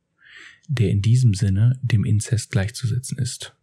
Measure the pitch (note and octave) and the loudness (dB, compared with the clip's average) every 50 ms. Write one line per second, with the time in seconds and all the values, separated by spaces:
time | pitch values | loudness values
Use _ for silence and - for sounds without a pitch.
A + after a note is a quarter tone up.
0 | _ _ _ _ _ - - - - - - _ _ - C3+ A#2 G2+ F2 G2 G2+ | _ _ _ _ _ -20 -20 -20 -20 -20 -20 _ _ -6 -2 0 2 2 2 2
1 | G2 A2 A#2+ C3 B2+ A2 F#2+ F#2+ G#2 G2 F#2+ G2+ A2+ B2 C3 - - A#2 A2+ G2+ | 2 2 2 4 4 4 2 2 0 0 2 4 2 2 2 0 0 0 2 2
2 | - - G#2+ G#2 - - A#2 G#2+ - - - G2+ F#2+ G#2+ - - - G#2+ G#2+ B2 | 2 2 0 0 0 -2 -4 -4 -4 -2 -2 -2 -2 -2 -4 -6 -4 -4 -4 -4
3 | - - - - B2+ - - - - - _ _ | -6 -6 -6 -6 -6 -6 -8 -12 -14 -16 _ _